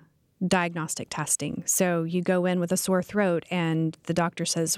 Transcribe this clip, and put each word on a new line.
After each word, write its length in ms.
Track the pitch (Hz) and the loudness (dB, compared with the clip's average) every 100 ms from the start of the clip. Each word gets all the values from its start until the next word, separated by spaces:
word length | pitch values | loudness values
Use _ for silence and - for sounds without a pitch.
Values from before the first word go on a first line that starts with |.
| - _ _ - 180 | -8 _ _ -4 0
diagnostic 640 | 190 175 170 160 - - | 2 0 -2 -6 -6 -8
testing. 540 | - 147 - 147 - - | -6 -4 -2 -4 -4 -2
So 380 | - 180 170 | 0 2 2
you 180 | 165 180 | 0 0
go 240 | 175 185 180 | 2 2 2
in 140 | 180 | 2
with 140 | 175 | 0
a 20 | 185 | 0
sore 260 | - 185 | 2 0
throat 440 | - 208 196 165 - | 0 0 2 0 0
and 480 | 180 165 160 160 - - | 0 2 2 0 -2 -2
the 60 | |
doctor 300 | 165 170 - | 0 0 -2
says, 320 | 170 170 160 | -2 0 -2